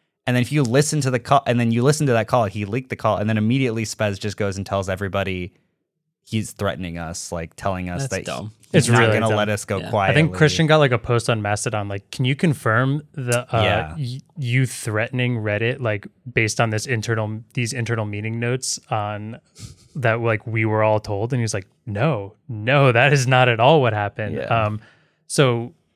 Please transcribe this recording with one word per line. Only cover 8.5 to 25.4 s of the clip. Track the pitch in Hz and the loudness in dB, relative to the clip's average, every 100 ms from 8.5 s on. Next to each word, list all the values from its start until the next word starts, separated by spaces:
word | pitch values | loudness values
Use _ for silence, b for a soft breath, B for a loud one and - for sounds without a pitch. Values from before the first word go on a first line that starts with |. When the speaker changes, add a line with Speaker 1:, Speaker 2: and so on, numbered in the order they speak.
| - _ | -14 _
Speaker 1:
he's | |
Speaker 3:
It's | 170 120 | 2 4
Speaker 1:
not | 117 | 4
Speaker 3:
really | 113 | 4
Speaker 1:
gonna | 107 110 | 2 2
Speaker 3:
dumb. | |
Speaker 1:
let | 104 104 | 2 0
us | 104 | -2
go | - 98 | -4 -6
Speaker 2:
Yeah. | - | -2
Speaker 1:
quietly. | 104 95 | 0 2
Speaker 3:
I | |
think | - 160 | 4 2
Christian | - 151 165 | 4 2 4
got, | 156 156 | 4 4
like, | 139 | 4
a | 120 | 2
post | - 120 120 | 0 0 0
on | 113 | -2
Mastodon, | 104 104 123 107 101 | -2 -2 -2 -4 -4
like, | 101 - | -8 -8
"Can | - | -2
you | 127 | -2
confirm | 143 170 139 113 113 131 151 - | 0 0 0 2 2 2 -2 -6
the, | - 123 120 120 | -6 -2 -2 0
uh, | 117 | 2
Speaker 1:
Yeah. | 107 85 78 | 2 0 -2
Speaker 3:
y-, | 82 120 131 - | -6 -8 -10 -14
you | - 123 127 | -6 0 2
threatening | 123 - 113 107 117 123 123 120 | 0 -2 -4 -2 -2 -2 -2 -2
Reddit, | 107 104 117 131 | -2 0 -2 -2
like, | 120 104 - _ 123 | -4 -4 -8 _ -4
based | 120 110 - | 0 0 2
on | 117 | 0
this | 107 139 | -2 -2
internal, | 113 110 110 107 107 - | -4 -2 -2 -4 -8 -8
these | - 117 | -6 -6
internal | 131 113 113 | -4 -4 -4
meeting | 104 104 110 117 | -4 -6 -6 -4
notes | 120 127 - - - | -4 -4 -4 -8 -4
on | 110 104 104 107 117 _ B B B _ | -4 -4 -6 -10 -14 _ B B B _
that, | 151 117 117 | -4 -2 0
like, | 117 107 113 | 0 -2 -2
we | 113 | -2
were | 110 107 | 0 2
all | 107 107 | 2 2
told?" | - 101 117 | -2 -6 -2
And | 127 | -2
he's | 113 | -2
like, | 101 - _ | -4 -8 _
"No, | 117 104 151 113 98 - - | -8 -2 -2 -2 -6 -14 -12
no, | 110 110 143 135 | -6 2 4 6
that | 117 135 | 6 6
is | 143 123 | 4 4
not | 127 123 | 4 4
at | 110 | 6
all | 123 160 | 6 6
what | 120 | 4
happened." | 104 101 - 104 69 | 0 -2 -4 -6 -4
Speaker 1:
Yeah. | 65 113 | 0 0
Speaker 3:
Um, | 107 107 b b b b - | 0 -4 b b b b -2
so | - | 2